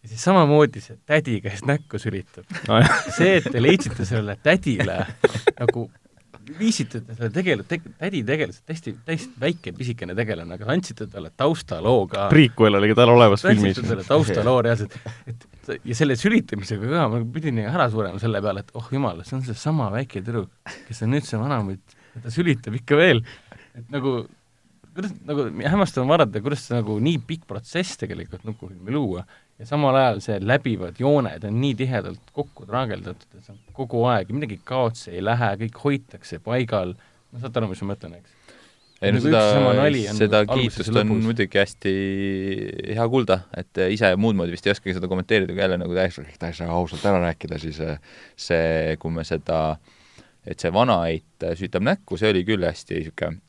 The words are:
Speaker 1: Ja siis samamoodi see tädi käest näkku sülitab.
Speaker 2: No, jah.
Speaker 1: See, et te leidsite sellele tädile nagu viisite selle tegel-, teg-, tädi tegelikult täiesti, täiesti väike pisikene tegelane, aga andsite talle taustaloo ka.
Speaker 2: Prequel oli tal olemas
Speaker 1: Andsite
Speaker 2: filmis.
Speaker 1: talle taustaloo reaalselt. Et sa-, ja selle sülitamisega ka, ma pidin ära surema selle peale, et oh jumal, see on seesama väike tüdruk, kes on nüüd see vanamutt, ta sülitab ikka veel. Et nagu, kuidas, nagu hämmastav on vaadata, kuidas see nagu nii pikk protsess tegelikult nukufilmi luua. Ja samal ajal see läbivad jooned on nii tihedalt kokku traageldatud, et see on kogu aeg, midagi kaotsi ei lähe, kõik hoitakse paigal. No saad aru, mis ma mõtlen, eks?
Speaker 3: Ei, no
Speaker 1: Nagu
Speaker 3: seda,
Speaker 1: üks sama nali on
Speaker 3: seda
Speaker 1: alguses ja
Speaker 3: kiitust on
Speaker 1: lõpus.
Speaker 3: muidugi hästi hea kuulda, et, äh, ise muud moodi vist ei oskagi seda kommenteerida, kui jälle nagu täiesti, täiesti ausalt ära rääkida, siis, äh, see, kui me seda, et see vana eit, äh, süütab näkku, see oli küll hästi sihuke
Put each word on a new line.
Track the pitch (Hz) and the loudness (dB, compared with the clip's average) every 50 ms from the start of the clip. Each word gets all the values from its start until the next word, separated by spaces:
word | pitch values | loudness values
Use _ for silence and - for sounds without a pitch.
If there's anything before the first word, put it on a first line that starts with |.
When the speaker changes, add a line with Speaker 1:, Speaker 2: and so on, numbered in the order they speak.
| - | -18
Speaker 1:
Ja | 117 | -16
siis | - - | -12 -2
samamoodi | - 175 196 185 160 143 147 151 151 - - 104 - | 2 4 6 6 6 6 8 6 6 4 2 -10 -16
see | - 113 - | -16 -20 -20
tädi | _ - 147 156 156 127 117 98 | _ 0 0 2 2 0 -4 -2
käest | 98 101 95 95 101 | -2 -6 -8 -4 -2
näkku | 123 143 151 151 _ - | -2 -2 -2 -2 _ -10
sülitab. | 104 - 113 95 95 - _ _ - - _ - - | -6 -6 -4 -6 -6 -10 _ _ -20 -18 _ -14 -10
Speaker 2:
No, | - - 110 | -2 2 6
jah. | 110 156 156 - - - | 6 6 6 4 2 -2
Speaker 1:
See, | - - - 165 190 190 175 | -6 0 2 4 4 4 4
et | - | 2
te | - - 123 117 | 0 -2 4 6
leidsite | 147 180 185 - 123 117 - 113 | 6 4 4 2 -4 -6 -6 -4
sellele | 95 120 110 104 101 101 | -2 -2 -2 -2 -4 -8
tädile | - _ 147 175 185 - 147 117 92 - 95 90 92 - - 113 - - - - 113 - - | 0 _ 2 2 4 2 0 0 0 0 -2 -2 -4 -4 -6 -2 0 0 0 0 0 -2 -2
nagu | - - 123 - - 120 113 98 _ _ _ _ _ _ _ _ - - - | 0 2 -2 -2 -2 -2 -10 -10 _ _ _ _ _ _ _ _ -20 -20 -18
viisite | 113 151 165 214 226 220 - 139 113 - 113 | -18 -8 -2 -2 0 0 0 -4 -6 -6 -12
selle | 117 - 113 110 120 110 | -12 -12 -10 -6 -6 -4
tegel-, | 101 165 185 - - - 196 | -4 -2 0 0 -2 -2 -2
teg-, | - 175 170 165 - - | -6 -8 -8 -8 -14 -14
tädi | _ 156 190 196 151 | _ -8 -6 -4 -4
tegelikult | 113 110 143 156 143 - - - _ - | -2 -2 -2 -2 -2 -6 -6 -16 _ -12
täiesti, | 160 160 - 120 101 - | -12 -10 -10 -12 -12 -12
täiesti | - - 165 160 240 262 - | -8 -8 -8 -6 -8 -12 -10
väike | - - 165 175 170 - - 87 | -4 -4 -4 -4 -4 -10 -14 -12
pisikene | - 131 120 117 120 - 90 92 | -8 -8 -8 -6 -8 -8 -8 -4
tegelane, | 104 117 107 101 82 85 85 87 92 | -4 -4 -4 -4 -8 -8 -12 -12 -10
aga | 104 113 | -4 -2
andsite | 147 185 185 - - - 110 95 | -2 -2 -4 -6 -12 -12 -12 -12
talle | - 101 78 80 _ | -12 -14 -14 -14 _
taustaloo | - 127 151 165 160 - - - 80 85 110 127 117 98 | -2 0 0 0 -2 -6 -10 -8 -2 2 4 4 4 2
ka. | - - 101 101 101 | 0 -2 -2 0 4
Speaker 2:
Prequel | - 151 147 117 - - 113 107 104 | 6 6 6 6 4 4 4 6 6
oli | 98 101 107 110 | 6 4 4 6
tal | 110 123 117 | 6 8 10
olemas | 120 120 120 107 98 98 | 10 10 10 10 8 6
Speaker 1:
Andsite | - 185 110 104 104 98 | 4 4 4 6 4 2
Speaker 2:
filmis. | 95 131 | 2 0
Speaker 1:
talle | 117 110 117 95 92 | -2 -2 -4 -4 0
taustaloo | - 139 160 156 110 92 113 104 120 131 127 | 2 2 2 4 2 0 2 2 4 4 4
reaalselt. | 113 117 117 117 107 101 - - - 113 - - | 4 2 0 0 -2 -8 -10 -14 -14 -16 -16 -14
Et | - 127 117 - - _ - | -14 -16 -16 -16 -16 _ -20
sa-, | - - - - - | -18 -10 -10 -10 -8
ja | - - 120 | -6 -8 0
selle | 117 156 143 131 | 0 2 2 2
sülitamisega | 120 - 208 220 233 220 - - 101 95 - 113 98 104 123 | 2 2 2 2 2 2 0 -8 -8 -6 -6 -6 -4 -4 -2
ka, | 151 175 151 113 | 0 0 0 0
ma | 110 120 113 | 0 -2 -4
pidin | 117 117 160 156 151 123 113 104 | -4 -6 -6 -4 -2 -2 -2 -2
ära | 107 147 175 143 120 | -2 0 0 0 0
surema | 110 110 104 95 85 98 | 0 -2 -2 -2 -4 -4
selle | 113 117 107 101 101 | -2 -2 -2 0 -2
peale, | 104 95 98 | -2 -4 -4
et | 104 - _ | -8 -12 _
oh | 120 117 - 135 | -14 -10 -6 -4
jumal, | 139 139 107 87 82 95 | -2 -2 -2 -4 -6 -10
see | - 131 131 | -10 -8 -8
on | |
seesama | 131 123 107 - - 156 160 156 120 101 | -6 -8 -10 -6 -4 -2 -2 -2 -2 -2
väike | 101 117 135 117 - 101 | -4 -6 -6 -6 -8 -10
tüdruk, | 95 110 117 113 92 - _ _ _ - - - - | -8 -6 -6 -6 -6 -8 _ _ _ -18 -18 -18 -16
kes | - 117 - | -16 -10 -6
on | 110 110 135 | -2 -2 -2
nüüd | 147 143 | -2 -2
see | - - 107 | -4 -6 -4
vanamutt, | 113 143 143 120 101 98 95 95 _ _ _ _ _ _ _ | -4 -2 -2 -2 -2 -4 -6 -10 _ _ _ _ _ _ _
ta | 120 117 123 117 | -14 -12 -6 -4
sülitab | 151 180 170 139 117 - - 107 | -2 0 0 0 -2 -4 -8 -8
ikka | 117 - - 147 151 | -8 0 2 4 6
veel. | 170 185 135 113 117 - - - _ _ - - - _ | 6 6 6 4 0 -4 -16 -20 _ _ -20 -20 -20 _
Et | _ 123 117 120 | _ -20 -16 -8
nagu, | 139 143 127 135 127 120 - - _ _ _ _ _ _ _ _ _ _ - _ _ | -8 -4 -2 -2 -2 -2 -6 -10 _ _ _ _ _ _ _ _ _ _ -20 _ _
kuidas, | 175 190 208 - - - | -10 -10 -10 -10 -12 -10
nagu | - 147 143 131 107 | -6 -4 -4 -4 -4
hämmastav | 73 - - 147 175 208 190 - - 135 127 | -4 -4 -2 0 2 2 0 0 0 -4 0
on | 135 160 | 2 4
vaadata, | 175 147 110 98 107 101 | 4 4 2 0 -4 -4
kuidas | 143 147 - - - | -4 -6 -6 -6 -4
see | 120 | -4
nagu | 120 110 107 107 104 | -2 -2 -2 -2 0
nii | 117 156 170 - 117 | 0 0 0 -2 -4
pikk | - 165 165 - - | -8 -12 -12 -10 -12
protsess | 98 101 117 - - 170 185 180 - | -12 -12 -12 -6 -6 -6 -4 -4 -6
tegelikult | - 110 92 - 87 85 - - 95 - | -10 -10 -10 -8 -12 -12 -12 -14 -12 -12
nukufilmi | 110 107 - - 92 92 87 90 101 131 | -12 -12 -12 -14 -18 -18 -16 -8 -6 -4
luua. | 151 143 101 90 87 87 _ - _ _ _ _ | -2 -2 -2 -4 -6 -10 _ -20 _ _ _ _
Ja | _ 113 | _ -10
samal | 117 147 147 147 135 131 | -6 -2 0 2 2 4
ajal | 135 131 123 107 101 | 4 4 2 2 -2
see | - - 107 98 95 | -4 -4 -4 -4 0
läbivad | 107 127 143 - 131 110 92 92 85 - - | 0 0 0 0 -2 -4 -4 -6 -10 -6 -2
jooned | 120 139 147 143 123 92 73 82 82 | 0 2 2 2 2 -2 -6 -8 -6
on | 101 107 120 | -4 -2 0
nii | 135 143 123 104 | 0 0 -2 -2
tihedalt | 135 127 127 110 92 92 95 110 _ _ _ | -4 -2 -2 -4 -4 -6 -12 -14 _ _ _
kokku | - 143 - _ - - | -8 -8 -8 _ -20 -12
traageldatud, | - 104 127 131 113 98 98 92 92 92 - - _ _ | -6 -4 -4 -4 -4 -6 -8 -8 -12 -14 -14 -18 _ _
et | - _ | -20 _
see | - 104 | -20 -20
on | - _ _ - | -20 _ _ -10
kogu | - 135 117 - 117 117 | -10 -8 -4 0 0 2
aeg, | 123 120 104 90 - 110 | 2 2 0 -2 -4 -6
midagi | 139 147 110 101 - _ | -6 -6 -6 -8 -12 _
kaotsi | - 127 131 123 117 113 - - - 87 | -6 -2 0 0 0 -2 -6 -14 -12 -8
ei | 90 95 | -4 -2
lähe, | 104 117 120 120 104 101 95 | 0 0 0 0 -2 -2 -2
kõik | 113 107 - - | -6 -8 -8 -2
hoitakse | - 143 139 135 - _ - - - - 87 82 _ | -2 0 0 0 -4 _ -20 -20 -14 -14 -14 -12 _
paigal. | 110 120 127 127 117 113 101 92 90 90 - _ _ _ _ _ _ | -4 -2 -2 -2 0 -2 -2 -2 -4 -8 -12 _ _ _ _ _ _
No | - 123 | -16 -12
saad | 123 131 120 | -12 -6 -4
aru, | 127 110 101 | -4 -4 -4
mis | 92 - | -6 -6
ma | 98 98 101 | -8 -8 -8
mõtlen, | 98 - 82 85 | -10 -12 -18 -18
eks? | 87 _ _ _ _ _ - - - - _ _ _ _ _ _ _ | -20 _ _ _ _ _ -20 -20 -20 -20 _ _ _ _ _ _ _
Speaker 3:
Ei, | 95 101 107 | 0 2 2
no | 120 | 2
Speaker 1:
Nagu | 120 151 | 4 4
Speaker 3:
seda, | 156 110 | 6 6
Speaker 1:
üks | 107 104 104 | 6 6 6
sama | 104 101 104 104 | 6 6 6 4
nali | - 143 151 143 123 107 101 | 4 4 4 2 2 -2 -2
on | 107 107 | 2 2
Speaker 3:
seda | 107 101 104 107 104 | 2 4 6 4 4
Speaker 1:
alguses | 107 127 131 | 4 2 0
ja | 123 113 - - 92 | 0 0 -2 -4 -4
Speaker 3:
kiitust | 113 | 2
on | 110 107 | 2 2
Speaker 1:
lõpus. | 107 107 107 110 110 113 | 4 4 2 0 0 0
Speaker 3:
muidugi | 117 120 101 92 - 98 | 0 0 -2 0 2 0
hästi | 98 - - _ - 98 95 98 98 98 98 98 98 98 98 95 95 98 92 - - - - - - - 107 | 0 0 -4 _ -2 -2 0 0 0 -2 -2 -2 -2 -4 -4 -4 -4 -4 -4 -6 -6 -8 -8 -10 -8 -6 -2
hea | 113 117 117 120 | -2 0 2 2
kuulda, | 131 117 98 95 92 90 _ - | 0 4 4 2 2 2 _ -12
et, | - 92 _ _ 92 | -12 -12 _ _ 0
äh, | 92 92 104 | 0 0 2
ise | 104 113 95 90 95 | 4 4 4 4 4
muud | 107 113 107 | 4 2 2
moodi | 92 85 85 87 | 2 0 -2 -4
vist | 87 - | -2 0
ei | 98 101 | 0 0
oskagi | - _ 98 90 | 0 _ -6 -4
seda | 92 87 | -4 -2
kommenteerida, | 90 92 92 92 - 113 104 95 87 87 | -2 -2 -2 0 2 2 2 2 0 -2
kui | 95 95 | 0 0
jälle | 92 90 87 | 0 0 -2
nagu | 87 87 87 | -2 -2 0
täiesti, | 90 92 92 90 - 76 80 - _ | 0 0 0 -2 -8 -18 -18 -12 _
täiesti | 85 85 85 - 85 | -10 -10 -8 -8 -6
ausalt | 85 85 87 87 82 - 78 - | -2 -2 -2 -2 -2 -6 -2 0
ära | 101 98 90 87 | 2 2 2 2
rääkida, | 85 82 _ - 78 82 76 | 0 -2 _ -10 -10 -10 -8
siis, | 78 80 73 78 | -8 -10 -8 -6
äh, | 78 80 76 73 _ - - - - - _ | -6 -6 -8 -10 _ -20 -20 -20 -20 -20 _
see, | - - - 85 82 82 80 82 80 78 80 80 78 | -16 -4 0 0 2 2 2 2 0 0 -2 -4 -4
kui | - 82 | -6 -6
me | 82 82 78 | -6 -6 -4
seda, | - 82 80 - - 82 80 78 78 78 - _ _ _ _ _ _ _ - - _ _ _ _ | -4 -6 -4 -2 -2 -2 0 0 -2 -4 -6 _ _ _ _ _ _ _ -20 -20 _ _ _ _
et | - - - | -14 -10 -4
see | - 85 87 | -4 0 2
vana | 107 123 131 107 87 85 | 2 2 4 2 2 0
eit, | 82 82 80 _ _ _ _ - | -2 -2 -4 _ _ _ _ -6
äh, | 85 85 | -6 -6
süütab | 90 101 - - 90 101 | -6 -6 -4 -4 -2 0
näkku, | 135 196 196 _ - 95 85 | 0 -2 -2 _ -10 -4 0
see | 107 110 | 2 2
oli | 101 92 90 | 2 2 2
küll | 101 110 98 85 | 0 0 0 0
hästi | 82 80 - - - - 82 80 | -2 -2 -4 -10 -8 -8 -6 -6
sihuke | 80 _ - 85 80 80 92 _ | -8 _ -6 -6 -6 -6 -10 _